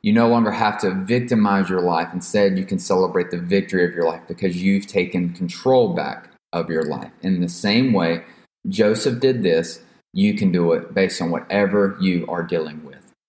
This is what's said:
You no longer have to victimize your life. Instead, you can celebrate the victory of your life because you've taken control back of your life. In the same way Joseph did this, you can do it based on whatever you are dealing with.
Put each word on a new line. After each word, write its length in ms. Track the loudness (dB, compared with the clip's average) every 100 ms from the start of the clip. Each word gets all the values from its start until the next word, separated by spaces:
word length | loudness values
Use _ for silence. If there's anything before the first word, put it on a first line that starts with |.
You 100 | 2
no 160 | 4 4
longer 220 | 4 2
have 280 | 0 -2 0
to 120 | -2
victimize 760 | -2 0 -2 0 2 2 2 0
your 100 | 0
life. 280 | 2 0 -2
Instead, 460 | -6 -2 2 2 2
you 80 | -2
can 120 | -6
celebrate 520 | 0 2 2 0 -2
the 80 | -6
victory 480 | 0 0 0 0 0
of 80 |
your 100 | 0
life 160 | -2 -2 -12
because 340 | -4 -4 0
you've 240 | 0 0 0
taken 460 | -2 -2 -2 -4
control 600 | -4 -8 -4 2 4 2
back 340 | -2 -6 -8 -16 _ _
of 160 | -6 -4
your 140 | -4
life. 280 | -4 -6 -10 _
In 180 | -2 -2
the 80 | -2
same 460 | -2 2 2 4
way 280 | 2 0 -2 -8 -20 _ _ -6
Joseph 500 | 2 2 2 0 2
did 240 | 0 2
this, 380 | 2 2 0 -10 -20 _ _
you 220 | 0 2
can 180 | 2 0
do 200 | 2 2
it 200 | 0 -2
based 300 | 0 0 0
on 80 | -4
whatever 640 | -4 -2 0 2 2 0 0
you 240 | 0 0 -2
are 140 | -6
dealing 420 | -2 -4 -4 -10
with. 300 | -18 -20 _ _